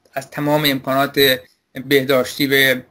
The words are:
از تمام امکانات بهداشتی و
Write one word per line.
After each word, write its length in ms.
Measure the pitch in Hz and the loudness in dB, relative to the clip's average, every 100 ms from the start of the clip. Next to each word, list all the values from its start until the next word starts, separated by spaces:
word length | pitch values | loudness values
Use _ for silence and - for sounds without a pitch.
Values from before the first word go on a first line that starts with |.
| _ | _
از 160 | 139 131 | -12 -10
تمام 340 | - 147 151 147 | -6 -2 0 0
امکانات 540 | 135 135 135 139 143 135 127 - _ _ - 135 | -2 -2 -2 0 0 0 0 -6 _ _ -16 0
بهداشتی 600 | 139 131 131 127 - 139 | 0 2 0 0 -4 0
و 280 | 139 135 127 - | 2 2 0 -6